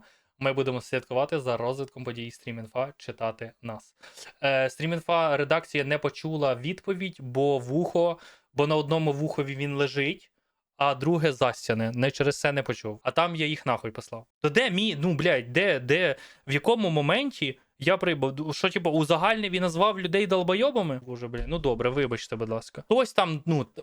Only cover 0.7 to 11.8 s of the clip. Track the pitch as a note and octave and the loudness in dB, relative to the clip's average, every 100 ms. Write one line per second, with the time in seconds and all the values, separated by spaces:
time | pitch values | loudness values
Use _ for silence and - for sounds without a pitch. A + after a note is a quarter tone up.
0.7 | B2 - B2+ - B2+ D3 D#3+ B2+ A#2 A#2+ | -2 -4 -4 -2 -2 0 -2 -2 -2 -2
1.7 | C3+ C3+ - B2+ A#2+ A#2 - - A#2 A2+ | -4 -8 -10 -10 -10 -12 -14 -12 -10 -8
2.7 | B2 C3+ - - A2+ A2+ A2 A2+ - A#2 | -6 -6 -8 -14 -6 -6 -6 -12 -14 -12
3.7 | G#2+ - _ - - - - C#3 C3+ C3 | -12 -14 _ -20 -20 -20 -2 2 2 2
4.7 | - D#3 E3+ - E3+ D#3+ C#3 C#3+ D#3+ E3 | -2 -4 -4 0 2 2 2 2 0 0
5.7 | D3 C#3 D3 D3 - D#3 D#3 C#3+ B2 C3+ | -2 0 0 -2 -4 -6 0 0 0 -4
6.7 | F#3 - F#3 F#3+ - C3 B2+ C#3+ C#3 B2 | -6 -6 -6 -6 -10 -6 0 2 2 0
7.7 | D3 F3 E3+ E3+ E3 - - _ - D3 | 0 0 2 2 0 -10 -20 _ 0 2
8.7 | D#3 D3 D#3+ D#3 C#3 D3+ - C#3 C3+ C#3+ | 2 2 2 2 0 -2 -2 -4 -4 -4
9.7 | C#3 C#3+ C#3 C#3 F#3 _ _ _ _ _ | 0 0 0 -2 -4 _ _ _ _ _
10.7 | - C#3+ C3+ C#3 E3+ D#3 B2+ B2+ - - | 0 0 2 2 2 2 2 0 0 -2
11.7 | A2+ | 0